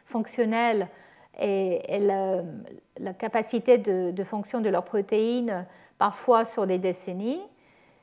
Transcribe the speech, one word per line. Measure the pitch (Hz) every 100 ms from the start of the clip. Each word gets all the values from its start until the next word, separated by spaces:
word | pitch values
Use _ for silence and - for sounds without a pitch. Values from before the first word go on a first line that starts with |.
fonctionnelle | - 233 220 - 226 226 233 214 180 - - - - -
et, | 208 196 185 175 -
et | 202
la, | 202 196 190 180 175 151 - - - -
la | 190
capacité | 185 220 226 214 233 226 240
de, | 208 185 180
de | 185
fonction | 185 214 202 240
de | 214
leurs | 185
protéines, | 185 214 196 214 226 247 233 185 180 - - -
parfois | 202 196 - 226
sur | 226 - 190
des | 185
décennies. | 185 180 - 180 220 320 403 _ _ _ _ _